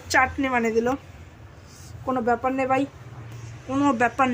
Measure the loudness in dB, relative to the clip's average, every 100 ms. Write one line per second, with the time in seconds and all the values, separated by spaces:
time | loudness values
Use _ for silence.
0 | 2 2 4 2 0 0 2 2 2 0
1 | -6 -20 -20 -20 -20 -20 -20 -20 -18 -8
2 | -2 0 2 0 0 0 2 2 0 -6
3 | -18 -16 -16 -16 -16 -14 -4 2 2 4
4 | 2 2 2